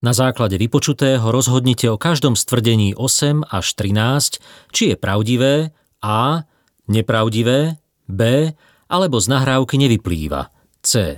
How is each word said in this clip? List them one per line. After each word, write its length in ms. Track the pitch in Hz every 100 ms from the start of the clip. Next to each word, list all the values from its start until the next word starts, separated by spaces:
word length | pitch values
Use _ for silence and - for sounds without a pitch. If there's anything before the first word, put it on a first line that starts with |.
Na 100 | 120
základe 460 | 120 131 131 110 95
vypočutého 640 | 113 147 - 143 139 135
rozhodnite 640 | 113 120 127 127 127 120 120
o 80 | 110
každom 380 | 165 156 139
z 80 | 113
tvrdení 460 | - 123 113 113 101
osem 540 | 98 131 - 143 147 151
až 240 | 95 - -
trinásť, 640 | 101 104 113 139 - - - - _
či 180 | - 220
je 40 | 104
pravdivé, 720 | - 101 107 123 131 143 160 _ _ _
A, 400 | 107 107 127 160 151 _ _ _ -
nepravdivé, 880 | 107 107 113 110 110 117 131 151 160 _ _ -
B, 420 | 98 113 131 156 151 _ _ _
alebo 260 | 175 185 123
z 40 | 110
nahrávky 480 | 135 131 131 131 139
nevyplýva, 720 | 139 113 - 85 78 69 65 _ _ _
C. 340 | - 123 90